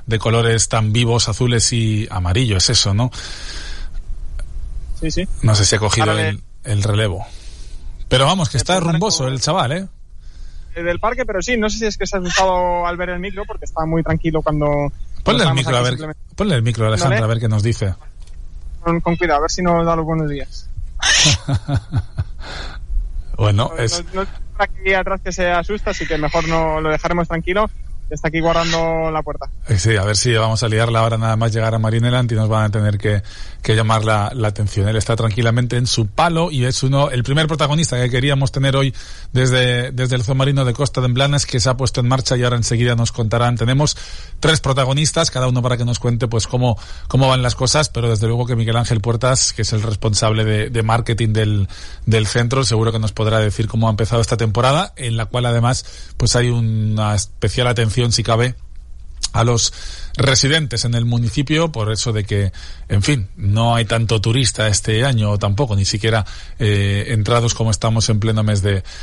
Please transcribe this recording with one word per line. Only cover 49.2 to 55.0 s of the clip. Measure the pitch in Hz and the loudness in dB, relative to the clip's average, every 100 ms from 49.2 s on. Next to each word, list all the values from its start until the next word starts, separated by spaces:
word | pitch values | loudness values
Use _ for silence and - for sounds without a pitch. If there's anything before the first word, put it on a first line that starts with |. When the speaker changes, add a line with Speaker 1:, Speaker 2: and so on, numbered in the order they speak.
| 127 131 - | 2 2 0
Speaker 1:
que | - | 0
es | 107 | -2
el | 110 | 0
responsable | 107 104 113 104 110 110 110 | 0 -2 0 2 2 2 2
de, | 107 107 | 2 0
de | 117 | 0
marketing | 110 117 117 110 113 | 2 2 2 0 2
del, | 107 107 104 98 - - - - | 2 2 2 0 -4 -14 -6 2
del | 110 107 | 2 4
centro, | 123 120 135 | 2 2 2
seguro | 135 113 113 | 2 2 2
que | 113 | 0
nos | 110 | -2
podrá | - 110 110 | 0 2 2
decir | 107 101 110 | 2 0 -2
cómo | 113 113 | 2 2
ha | |
empezado | 104 110 120 | 2 2 2
esta | 113 117 | 2 0
temporada, | 113 104 127 147 196 | 0 2 2 2 0
en | - | -6